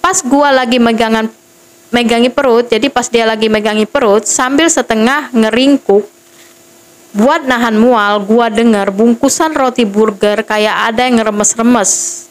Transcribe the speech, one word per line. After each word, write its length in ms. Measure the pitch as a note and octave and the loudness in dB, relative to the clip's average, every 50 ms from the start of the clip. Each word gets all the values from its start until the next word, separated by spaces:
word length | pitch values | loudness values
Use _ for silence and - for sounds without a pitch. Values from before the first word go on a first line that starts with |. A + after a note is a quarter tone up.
Pas 240 | - F4 F#4 - - | -2 -2 -2 -2 -2
gua 240 | B3 C4+ C#4+ D4 C#4+ | 0 0 2 2 2
lagi 320 | C4+ B3+ B3+ A#3 B3 B3+ | 2 0 0 0 0 2
megangan, 480 | A#3 A#3 A3+ A3 A#3 A3 A3 A3 A3 A3 - _ _ _ _ _ _ _ _ _ _ - - | 2 2 2 0 0 0 0 -2 -2 -4 -8 _ _ _ _ _ _ _ _ _ _ -4 -4
megangi 400 | A#3+ A#3+ A3 A#3 A#3 A#3+ B3+ A#3+ | -2 0 0 0 2 0 0 0
perut, 320 | - C#4 C4 A#3 A#3 A#3+ | 0 0 2 2 2 2
jadi 240 | A#3+ A3+ A3 A#3 C#4 | 0 0 0 0 0
pas 160 | - B3+ A#3+ | -2 -2 -4
dia 240 | - - A#3 A3+ A3 | 0 -2 0 0 0
lagi 160 | A3 G#3+ A3 | -2 -2 -2
megangi 400 | A3 G#3+ G#3+ G#3 A3 G#3+ G#3+ G#3+ | 0 0 0 -2 -2 -2 -2 -2
perut, 400 | G#3 _ C#4+ C4+ G#3+ G3 A3 A3 | -2 _ 0 2 2 2 2 0
sambil 480 | - - - C4 B3+ C#4 C#4+ D#4+ E4 E4 | -2 -4 -2 -2 0 0 0 0 2 0
setengah 560 | - F4+ - A#3 A3 G#3+ A#3+ C4+ D4+ C#4+ A#3+ - | -2 -2 -2 -2 0 0 0 0 -2 -6 -4 -2
ngeringkuk, 640 | A#3 A3 A3 A3 A#3 C4 C#4 C#4+ - - - G3 G3+ G3+ - _ _ _ _ _ - - - - _ _ _ _ _ _ _ - _ - _ - | 0 0 0 0 2 2 2 2 0 0 0 0 0 0 -4 _ _ _ _ _ -20 -20 -20 -20 _ _ _ _ _ _ _ -20 _ -20 _ -4
buat 320 | G3+ G#3+ C4+ D#4 E4 D4+ | 0 0 2 0 0 -2
nahan 320 | B3+ B3 A#3 A#3+ A#3 A3 | -2 -2 0 0 0 2
mual, 480 | G#3+ A3+ B3 B3+ A3 G#3 G3+ G#3 G#3 G3+ | 2 4 4 4 2 2 0 0 -2 0
gua 240 | G3 A3 A#3+ A#3 A#3 | 0 2 2 2 0
denger 400 | G#3+ G#3+ A#3 A#3+ A3 G3+ G3 G3+ | 0 0 2 2 2 2 0 -4
bungkusan 640 | G3 F#3+ A3+ A#3 A#3 A#3 - C4+ - - E4+ D#4 D#4 | 0 0 2 2 2 2 0 -2 0 0 -2 -2 0
roti 320 | D4+ C4 B3+ B3 B3+ A#3+ | -2 -2 -2 0 -2 -2
burger 560 | G3+ G3 G#3+ A3 A3 G3+ G3 G#3+ G#3 G#3 G#3 | -2 0 0 0 0 0 -2 -2 -2 0 -2
kayak 480 | A3 - G#3+ G#3+ G#3+ G#3+ G3+ E3+ G#3+ A3+ | -4 -4 -2 -2 0 0 0 -2 -2 -2
ada 160 | A3+ A3+ B3 | -2 -2 0
yang 160 | B3+ B3 A3+ | 0 0 0
ngeremes-remes. 1040 | A3 A3 G#3 G#3 G#3 - - - A3+ A#3+ B3 A#3 G3 F#3 - - - - - - - _ | 0 0 -2 -2 -2 -2 -2 0 0 2 2 2 2 0 -2 -4 -6 -8 -10 -12 -18 _